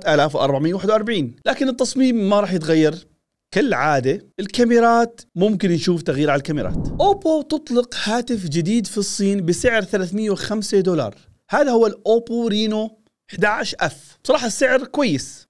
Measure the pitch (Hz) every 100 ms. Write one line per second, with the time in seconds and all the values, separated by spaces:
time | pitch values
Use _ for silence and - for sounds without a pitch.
0 | 175 151 147 143 139 139 160 185 196 214
1 | 214 208 120 - - - 269 247 254 262
2 | 262 233 196 208 196 185 151 160 156 165
3 | - _ _ _ _ 190 262 131 151 139
4 | 131 190 - - 190 - 233 233 233 233
5 | 233 - - 175 208 196 190 170 180 175
6 | 170 139 147 143 151 147 92 - - -
7 | 381 392 320 311 - 311 - 240 240 -
8 | 208 240 247 226 175 160 165 233 202 208
9 | 202 - 196 202 170 175 247 226 190 202
10 | 175 202 214 190 - 220 202 196 185 175
11 | 107 - _ _ - 233 294 233 226 208
12 | - 226 233 233 233 208 220 214 220 -
13 | _ _ _ - 208 220 208 - 165 -
14 | - _ - 262 240 - 262 262 277 294
15 | 254 139 - -